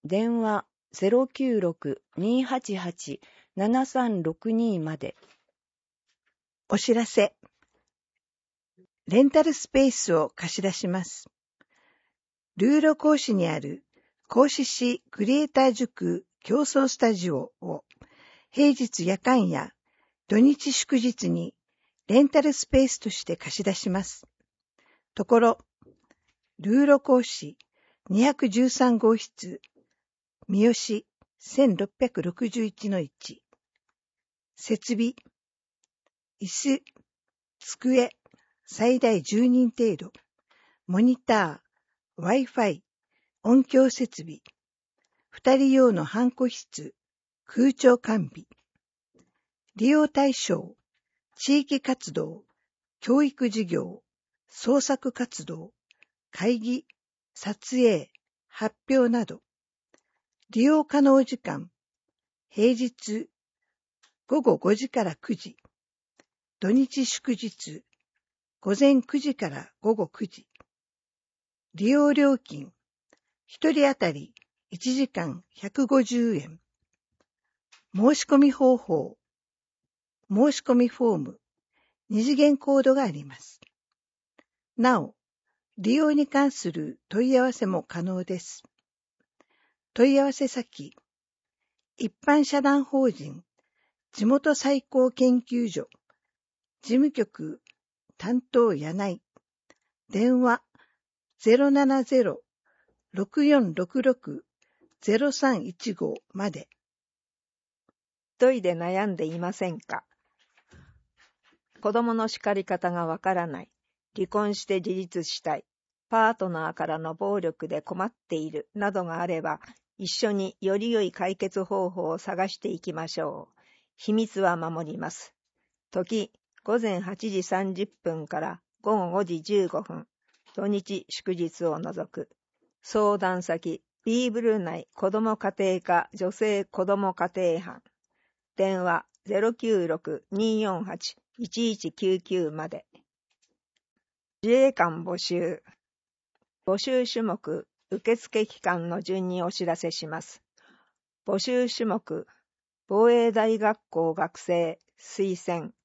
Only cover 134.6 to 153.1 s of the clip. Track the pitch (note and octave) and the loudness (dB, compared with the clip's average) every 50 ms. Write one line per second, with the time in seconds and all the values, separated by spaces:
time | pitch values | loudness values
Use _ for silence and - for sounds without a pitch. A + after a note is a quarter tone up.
134.6 | F3+ D#3+ E3 E3 - _ _ - - F#3+ G3 G#3+ A3 A3 G#3+ G#3+ - G3 F#3+ - | -2 -6 -8 -10 -12 _ _ -4 -4 -2 -2 0 -2 -2 -2 -2 -4 -8 -4 -2
135.6 | G3 F#3+ F#3 F3+ _ - F3 E3+ - - - G3+ F#3+ F3+ - - A3 G#3+ G#3 G3 | -2 -2 -2 -2 _ 0 0 0 0 -2 -8 -6 -6 -6 -4 -2 -2 -2 -2 -2
136.6 | F#3+ _ - - - F#3+ G3+ G3+ G3+ F#3+ F3+ - F3 F3+ _ F#3 F#3 F3 E3 E3 | -4 _ -4 -4 -2 0 0 0 0 -4 -2 -4 -6 -4 _ -2 0 0 0 -2
137.6 | F3 - - - _ _ _ _ _ _ _ _ _ _ _ _ _ _ _ - | -6 -12 -18 -20 _ _ _ _ _ _ _ _ _ _ _ _ _ _ _ -2
138.6 | F#3+ F#3+ F#3+ F#3 F3+ F3+ E3+ E3 - _ _ _ _ F#3+ G#3 G3 G#3+ A3+ A#3 _ | -2 0 0 -2 0 0 -2 -2 -4 _ _ _ _ -4 -2 0 0 0 -2 _
139.6 | - A3+ A3 F#3+ F3 D#3+ D#3+ D#3+ _ D#3 D#3 - _ _ G3 G3 A3 A3+ A3 G#3+ | -2 0 0 0 0 -2 -4 -6 _ -10 -10 -10 _ _ -4 -2 0 0 0 0
140.6 | A3 G#3 F#3+ E3+ G#3+ F#3+ - - - - - _ _ _ _ - A#3+ F3 - A3+ | -2 -2 -4 -6 -8 -10 -12 -10 -12 -12 -12 _ _ _ _ -12 -12 -10 -6 -4
141.6 | A#3 A3+ G#3+ F#3 - D#3+ - - G#3 F#3+ F#3+ F3+ _ - F#3+ F#3 E3+ D3+ D3+ D#3+ | -2 -2 -4 -4 -8 -12 -8 -4 -2 0 0 -2 _ -4 -4 -2 -2 -4 -6 -8
142.6 | D#3 E3+ - - - _ _ _ _ _ _ _ _ _ _ _ _ _ _ _ | -10 -10 -12 -14 -16 _ _ _ _ _ _ _ _ _ _ _ _ _ _ _
143.6 | _ _ _ _ _ _ _ _ _ _ _ _ _ _ _ _ - A3 A#3+ C4 | _ _ _ _ _ _ _ _ _ _ _ _ _ _ _ _ 0 2 4 4
144.6 | C4+ C4+ C4 - F3 F3 D#3+ E3+ E3+ F3+ F3 F3 - - F3+ F3 F3 E3 E3 - | 4 4 4 2 -2 -2 -2 -6 -8 -8 -8 -8 -6 -6 -4 -4 -4 -4 -8 -10
145.6 | _ _ _ _ _ _ _ _ _ _ _ _ _ _ _ _ _ _ _ _ | _ _ _ _ _ _ _ _ _ _ _ _ _ _ _ _ _ _ _ _
146.6 | _ - F#3+ G3+ - C4+ B3+ B3+ B3 A#3 - A#3 A3+ G#3+ E3+ - - D3+ D#3 D#3+ | _ -4 -4 -2 -2 -2 0 0 -2 -2 -4 -4 -2 -2 -4 -6 -6 -8 -8 -8
147.6 | - _ _ _ _ _ F#3+ - _ A3+ A#3 A3+ - - - A3+ G#3+ G#3+ - - | -8 _ _ _ _ _ -10 -4 _ 0 0 0 -2 -6 -2 -2 -2 -2 -6 -8
148.6 | - F#3 F3+ F3 E3+ E3+ E3+ G3+ F3 - F#3 F#3+ F#3 F3+ F3+ F3+ E3+ F3 - - | -4 -4 -4 -2 -4 -6 -8 -8 -6 -6 -4 -4 -4 -4 -4 -4 -4 -6 -6 -4
149.6 | F#3 E3+ E3 - - E3 D#3 - E3 D#3 D#3 E3 - - - _ _ _ _ _ | -4 -4 -4 -4 -4 -8 -8 -8 -12 -10 -12 -12 -12 -16 -20 _ _ _ _ _
150.6 | _ _ _ _ _ _ _ _ _ _ _ _ _ - - G3 - B3+ B3 B3 | _ _ _ _ _ _ _ _ _ _ _ _ _ -4 -4 -2 -2 -2 0 0
151.6 | B3 A#3+ - - A#3 A3 F#3 A3+ _ - D#3+ E3+ - _ _ _ _ _ _ _ | 0 -2 -2 -4 -2 -2 -2 -4 _ -8 -10 -10 -10 _ _ _ _ _ _ _
152.6 | _ _ _ _ _ _ G3 G#3 A3 A#3 | _ _ _ _ _ _ 2 4 4 6